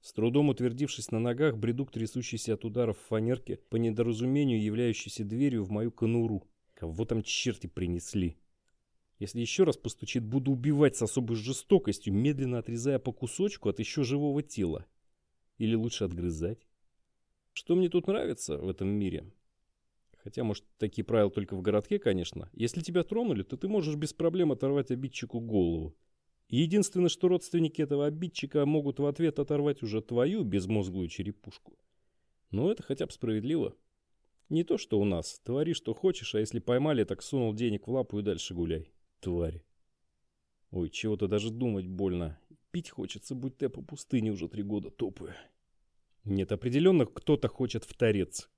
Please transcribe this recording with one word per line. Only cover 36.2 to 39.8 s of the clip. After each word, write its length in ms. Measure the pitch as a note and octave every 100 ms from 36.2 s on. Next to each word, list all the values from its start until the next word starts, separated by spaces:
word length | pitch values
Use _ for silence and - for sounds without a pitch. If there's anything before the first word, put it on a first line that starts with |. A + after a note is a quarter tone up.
| -
а 60 | G#2+
если 180 | G#2+ A#2
поймали, 460 | - B2 D3 C#3
так 180 | G#2 -
сунул 320 | - C#3 A#2
денег 340 | G#2+ A#2+ G#2 -
в 20 |
лапу 280 | C3 B2 G#2
и 40 |
дальше 300 | G2+ E2+ -
гуляй. 400 | F2 E2+ D#2+ D#2+ _ _ _
Тварь. 440 | F#2 F2 E2 D#2+ _ _